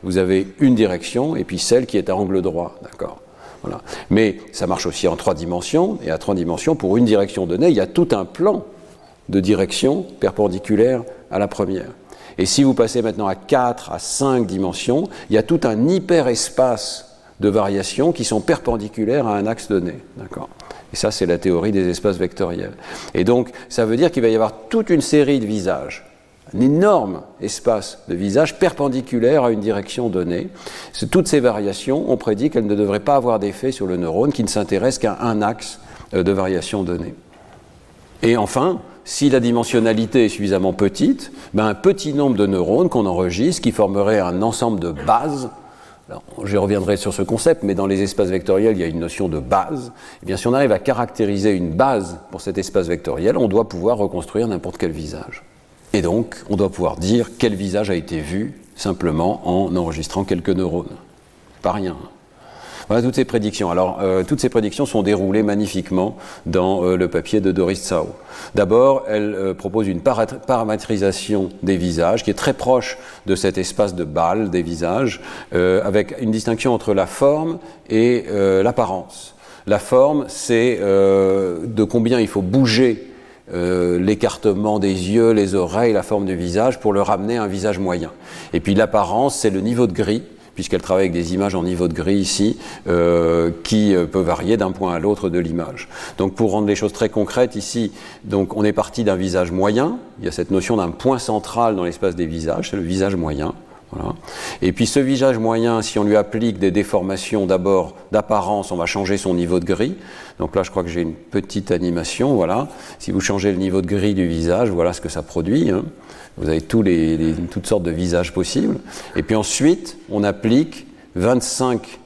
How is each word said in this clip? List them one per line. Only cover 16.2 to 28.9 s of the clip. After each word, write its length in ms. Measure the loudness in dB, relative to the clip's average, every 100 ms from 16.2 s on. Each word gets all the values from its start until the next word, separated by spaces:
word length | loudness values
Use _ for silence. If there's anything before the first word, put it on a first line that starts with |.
| 2 -2 -2 2 2 2 -6 -12 -16 -20 -20 _
de 80 | 2
variations 640 | 2 2 -2 -2 0 0
qui 120 | 0
sont 160 | -2 -2
perpendiculaires 840 | 0 0 0 -4 -4 -4 0 0 0
à 100 | 0
un 100 | -2
axe 220 | -4 -2
donné, 260 | -2 0 -8 -16 -18
d'accord ? 320 | -14 -12 -14 -18 -20 -20 -14
Et 40 | -4
ça, 160 | -2
c'est 120 | 0
la 140 | 0 2
théorie 320 | 2 2 2
des 180 | 2 0
espaces 280 | 0 -2 0
vectoriels. 560 | -4 -2 -4 -4 -8 -12 -16 -14 -6
Et 80 | 0
donc, 280 | 4 2 2 -8 -8
ça 160 | -2
veut 120 | 0 2
dire 140 | 2
qu'il 120 | 4
va 60 | 2
y 60 |
avoir 180 | 4 2 -2 -4
toute 220 | -2 2
une 100 | 2
série 380 | 4 4 4 2
de 80 | 0
visages, 580 | -2 -2 -2 -6 -14 -20 _ _ _ -10
un 80 | 2
énorme 640 | 4 6 6 4 2 -6 -12 -10
espace 600 | -8 -2 0 0 -2 -14 -6
de 60 | -4
visages 420 | 0 2 2 2
perpendiculaire 840 | 0 2 -2